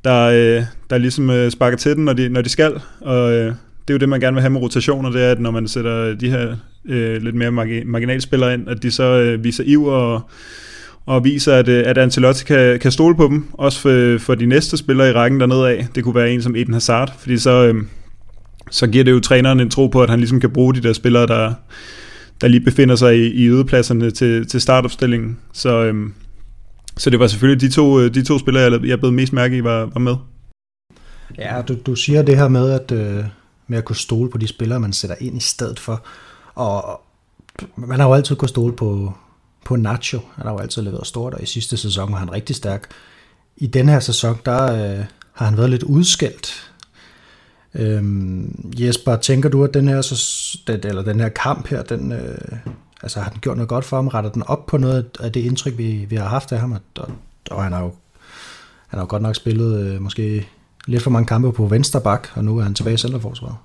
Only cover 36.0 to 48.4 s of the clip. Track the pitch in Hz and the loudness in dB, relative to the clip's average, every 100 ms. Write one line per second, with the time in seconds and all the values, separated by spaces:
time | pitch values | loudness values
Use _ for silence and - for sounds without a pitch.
36 | - - - - - - 113 101 - - | -10 -20 -20 -20 -20 -6 -4 -4 -8 -14
37 | _ _ _ _ _ - - - 120 131 | _ _ _ _ _ -18 -16 -14 -6 2
38 | 139 139 143 139 135 - 120 120 110 101 | 4 4 2 -4 -2 -2 -2 -2 -4 -4
39 | 98 95 _ _ _ _ - 123 110 117 | -6 -10 _ _ _ _ -4 -2 -2 -4
40 | - 123 - - 113 104 - - 101 92 | -6 -8 -12 -12 -10 -8 -8 -8 -8 -8
41 | - 117 123 - - 117 - 117 107 95 | -10 -10 -10 -10 -8 -8 -6 -6 -4 -6
42 | 98 98 90 95 - 135 104 101 - - | -4 -6 -6 -8 -8 -8 -6 -8 -10 -20
43 | _ _ _ _ _ _ 131 131 139 143 | _ _ _ _ _ _ -2 2 4 4
44 | 123 117 117 117 131 123 131 113 104 98 | 2 -2 -2 -4 -2 -2 0 -2 -4 -6
45 | 101 _ - - 110 107 123 123 127 143 | -10 _ -20 -4 -2 2 2 0 2 2
46 | 175 - 135 - - - - _ - _ | 2 0 -2 -6 -14 -16 -20 _ -20 _
47 | _ _ _ _ _ _ _ - 110 107 | _ _ _ _ _ _ _ -6 -2 -2
48 | 101 98 92 92 | -2 -2 -4 -6